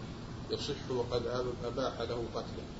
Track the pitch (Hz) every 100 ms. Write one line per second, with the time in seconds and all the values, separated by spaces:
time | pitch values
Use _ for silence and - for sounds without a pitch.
0 | - - - - - 110 - 139 - 127
1 | 120 120 117 123 123 120 120 120 127 -
2 | 117 120 113 120 - - - -